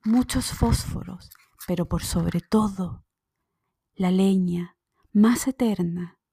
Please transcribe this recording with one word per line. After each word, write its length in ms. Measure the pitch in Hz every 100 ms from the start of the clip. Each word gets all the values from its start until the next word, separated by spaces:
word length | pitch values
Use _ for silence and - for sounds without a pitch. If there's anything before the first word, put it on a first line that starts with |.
muchos 480 | 214 240 247 254 247
fósforos, 760 | - 233 - - - - 185 - - _ _ -
pero 200 | 175 170
por 160 | 170
sobre 380 | - 185 170 170
todo, 640 | - 214 214 196 180 - _ _ _ _ _ _ _ _ _
la 180 | _ 185
leña 680 | 185 190 190 180 175 175 _ _ _ _
más 360 | 208 214 240 -
eterna 720 | 254 233 196 175 175 175 _ _